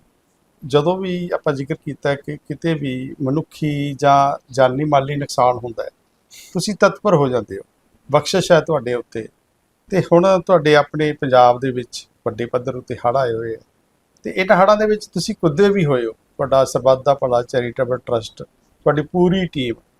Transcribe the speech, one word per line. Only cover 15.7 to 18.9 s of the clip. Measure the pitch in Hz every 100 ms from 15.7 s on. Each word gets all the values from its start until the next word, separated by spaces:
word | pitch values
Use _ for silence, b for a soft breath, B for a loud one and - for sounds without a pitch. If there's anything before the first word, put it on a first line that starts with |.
| 202 151
ਹੋਏ | 127 113
ਹੋ। |
ਤੁਹਾਡਾ | - _ - 127 135 127
ਸਰਬੱਤ | 139 131 131 135
ਦਾ |
ਭਲਾ | 135 135 120
ਚੈਰੀਟੇਬਲ | 120 131 120 117 123 123
ਟਰੱਸਟ, | - 120 113 -
ਤੁਹਾਡੀ | - _ _ _ 151